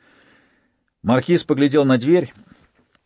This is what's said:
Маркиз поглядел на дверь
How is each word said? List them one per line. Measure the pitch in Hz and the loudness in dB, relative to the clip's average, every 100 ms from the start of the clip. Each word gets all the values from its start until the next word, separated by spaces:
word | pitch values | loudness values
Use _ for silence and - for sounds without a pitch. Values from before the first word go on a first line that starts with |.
| _ _ _ _ _ _ _ _ _ _ | _ _ _ _ _ _ _ _ _ _
Маркиз | 98 127 143 170 | -2 -2 0 -2
поглядел | - 135 143 151 | 0 -2 0 0
на | 139 127 | 0 0
дверь | 131 175 131 - - _ _ _ _ _ | 2 0 -2 -10 -20 _ _ _ _ _